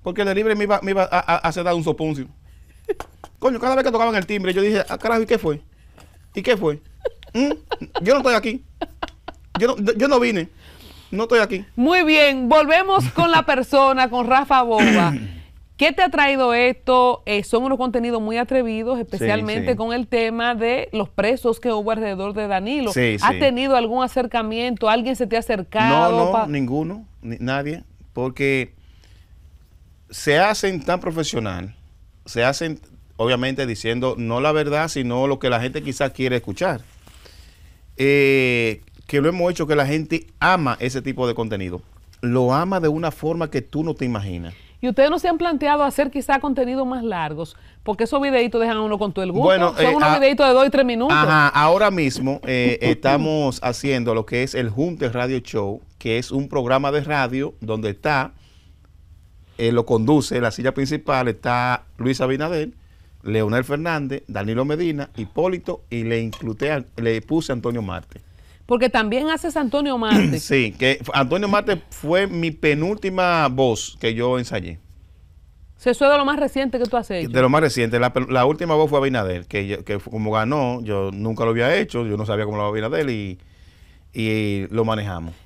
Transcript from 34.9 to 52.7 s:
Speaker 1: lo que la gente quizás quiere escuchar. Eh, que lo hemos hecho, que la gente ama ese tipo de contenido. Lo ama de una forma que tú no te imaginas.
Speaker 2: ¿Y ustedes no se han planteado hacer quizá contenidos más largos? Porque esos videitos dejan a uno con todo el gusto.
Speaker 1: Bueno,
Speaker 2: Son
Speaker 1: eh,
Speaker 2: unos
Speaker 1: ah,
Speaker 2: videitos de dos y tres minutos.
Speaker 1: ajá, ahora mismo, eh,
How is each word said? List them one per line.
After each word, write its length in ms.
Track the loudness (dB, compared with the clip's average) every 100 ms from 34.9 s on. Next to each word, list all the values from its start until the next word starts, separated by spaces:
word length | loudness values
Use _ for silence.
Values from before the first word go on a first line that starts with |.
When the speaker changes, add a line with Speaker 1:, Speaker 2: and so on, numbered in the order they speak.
| -4 -4 -2 0
Speaker 1:
lo 140 | 0
que 100 | 0
la 100 | 0
gente 220 | -2 -6
quizás 300 | -8 -4 -4
quiere 240 | -2 -2 -2
escuchar. 460 | -4 -4 -2 -4 -10 -20 -20 -20 -20 -20 -20 -20 -20 -20 -20 -2
Eh, 840 | 2 4 4 4 2 0 0 -4 -12 -20 -4
que 140 | 0
lo 80 | 0
hemos 220 | 0 -2
hecho, 160 | -2 0
que 100 | 0
la 100 | 2
gente 400 | 0 -2 -6 -6 -2
ama 360 | 2 2 0 -2
ese 220 | -4 -4
tipo 240 | -6 -4 -2
de 60 |
contenido. 480 | -2 -4 -4 -6 -8 -12 -20 -20 -8
Lo 340 | -2 0 2
ama 260 | 2 0 0
de 80 | 0
una 220 | 0 -4
forma 400 | -4 -4 -4 -4
que 100 | -4
tú 220 | -6 -6
no 100 | -4
te 100 | -4
imaginas. 500 | -4 -4 -6 -8 -10 -14 -20 -8
Speaker 2:
¿Y 80 | -4
ustedes 200 | 2 4
no 80 | 4
se 100 | 0
han 100 | -2
planteado 440 | -2 -2 0 2
hacer 280 | 0 0 -2
quizá 300 | -4 -2 -2
contenidos 460 | 0 -2 -2 -2 -4
más 160 | -4
largos? 520 | -6 -6 -6 -8 -12 -14 -20 -14
Porque 220 | -6 -2
esos 160 | 0 0
videitos 400 | 2 2 2 0
dejan 160 | 0 0
a 60 |
uno 160 | -2 -2
con 140 | -4
todo 100 | -4
el 80 | -4
gusto. 120 | 2
Speaker 1:
Bueno, 300 | 4 4 2
Speaker 2:
Son 100 | 2 2
Speaker 1:
eh, 80 | 4
Speaker 2:
unos 120 | 4
Speaker 1:
ah, 40 | 4
Speaker 2:
videitos 280 | 4 4 4
de 60 |
dos 140 | 6 6
y 40 |
tres 140 | 4
minutos. 320 | 2 2 2 4
Speaker 1:
ajá, 320 | 4 6 4
ahora 420 | 4 4 6 4
mismo, 500 | 2 0 0 -4 -4 -2
eh, 320 | 0 2